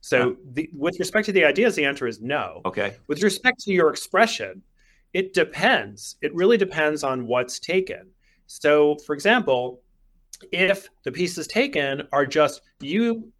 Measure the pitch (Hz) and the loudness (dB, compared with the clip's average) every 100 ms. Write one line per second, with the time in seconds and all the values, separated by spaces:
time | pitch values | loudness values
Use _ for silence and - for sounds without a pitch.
0 | - 131 123 - - 127 - 156 160 175 | 0 2 2 -2 -10 -8 -8 -4 -4 -2
1 | 180 214 214 190 151 143 233 175 147 139 | -2 -2 2 4 4 4 2 2 -2 -2
2 | 120 107 117 139 95 78 95 98 98 - | -6 -6 -6 -4 -4 -6 -6 -4 -6 -6
3 | - 147 208 196 254 247 - 185 160 139 | -8 0 0 2 -2 -2 -2 2 2 0
4 | - 185 226 - 98 95 _ _ _ _ | 0 2 4 2 -8 -12 _ _ _ _
5 | _ 175 190 190 165 - 202 214 101 101 | _ -4 -2 0 0 0 0 0 -2 -14
6 | - - 147 156 185 233 190 160 151 151 | -18 -8 -6 2 4 4 2 0 0 0
7 | 139 131 117 123 123 - - 190 185 90 | -4 -4 0 -2 -2 -8 -4 -2 -2 -10
8 | 95 _ _ _ _ - 147 151 147 147 | -16 _ _ _ _ -2 4 6 4 2
9 | - 147 190 240 160 127 127 127 _ _ | -4 -2 2 2 2 0 -2 -10 _ _
10 | _ _ _ - - 175 185 196 - _ | _ _ _ -20 -8 0 0 0 -4 _
11 | - 123 175 175 151 214 277 160 139 139 | -10 -4 -4 -4 -4 -2 -2 -2 -4 -4
12 | 151 139 139 147 147 - _ _ 139 185 | -2 0 0 2 2 0 _ _ -4 0
13 | 233 226 220 | 0 -2 -8